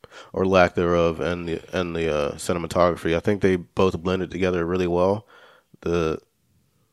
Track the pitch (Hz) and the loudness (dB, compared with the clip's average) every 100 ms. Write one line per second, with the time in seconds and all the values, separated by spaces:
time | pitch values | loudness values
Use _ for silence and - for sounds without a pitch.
0 | - - - 92 95 95 87 - 87 85 | -20 -20 -10 -2 4 6 6 4 2 2
1 | 85 80 73 87 85 80 - 92 87 85 | 2 0 -4 -4 -6 -8 -6 -4 -4 -2
2 | 80 76 71 82 - 87 82 90 87 80 | -2 -2 -2 -4 -6 -4 -2 2 2 2
3 | 82 82 110 101 95 90 - - 95 87 | -2 0 0 0 2 0 -2 0 0 0
4 | 92 92 87 90 92 90 85 92 87 87 | -2 -2 -4 -2 -2 0 -2 -2 0 2
5 | 95 104 - - - _ _ _ 85 85 | 2 0 -6 -20 -20 _ _ _ -4 -2
6 | 80 78 - _ _ _ _ _ _ | -2 -4 -10 _ _ _ _ _ _